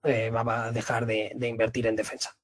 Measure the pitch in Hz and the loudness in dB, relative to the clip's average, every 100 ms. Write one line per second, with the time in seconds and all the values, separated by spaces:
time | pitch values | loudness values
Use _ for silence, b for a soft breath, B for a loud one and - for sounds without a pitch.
0 | 156 120 113 113 117 113 113 117 - 117 | 2 2 2 0 0 0 0 -4 -2 -2
1 | 117 110 107 - 120 113 113 123 113 110 | 0 0 -2 -2 -4 2 0 2 0 0
2 | 104 - - - | -2 -4 -10 -10